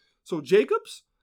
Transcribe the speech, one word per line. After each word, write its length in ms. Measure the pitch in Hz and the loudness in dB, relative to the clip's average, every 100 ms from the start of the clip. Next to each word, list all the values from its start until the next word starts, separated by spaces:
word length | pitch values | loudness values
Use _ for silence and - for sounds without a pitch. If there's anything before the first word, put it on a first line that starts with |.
| _ _ | _ _
So 180 | - 165 | -10 -10
Jacobs, 640 | 131 190 - 440 - - _ _ | 2 2 2 -2 -6 -18 _ _